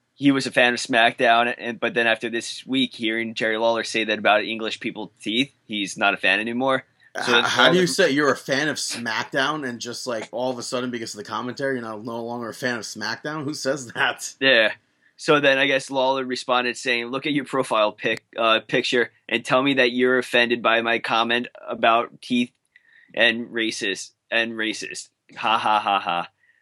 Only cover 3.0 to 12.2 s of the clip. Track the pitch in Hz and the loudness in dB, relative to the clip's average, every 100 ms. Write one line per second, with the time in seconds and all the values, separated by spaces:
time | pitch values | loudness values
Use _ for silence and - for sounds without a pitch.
3 | 113 113 113 110 110 110 117 113 107 113 | -4 -2 -4 -2 -2 2 2 0 0 -2
4 | 107 107 104 107 104 110 110 - 120 104 | 0 0 4 4 2 -6 -6 -6 -8 -8
5 | 101 _ 107 113 143 _ - 107 98 - | -14 _ -4 -2 -2 _ -10 -6 -6 0
6 | 101 98 95 98 113 117 131 131 - _ | 0 2 2 2 0 -2 0 0 -4 _
7 | _ - - 120 120 - 139 180 175 - | _ -6 0 2 2 4 4 6 2 2
8 | 175 139 147 120 - 135 151 127 - - | 2 4 2 0 -2 -2 -2 -4 -6 -6
9 | 117 110 123 147 135 156 135 117 120 113 | -6 -6 -4 -2 -2 -2 -6 -8 -10 -8
10 | 131 113 107 117 127 120 117 127 127 120 | -6 -8 -8 -4 -4 -4 -6 -4 -4 -6
11 | 113 104 104 110 123 120 139 131 113 107 | -8 -12 -8 -6 -6 -6 -4 -4 -6 -10
12 | 120 117 | -8 -8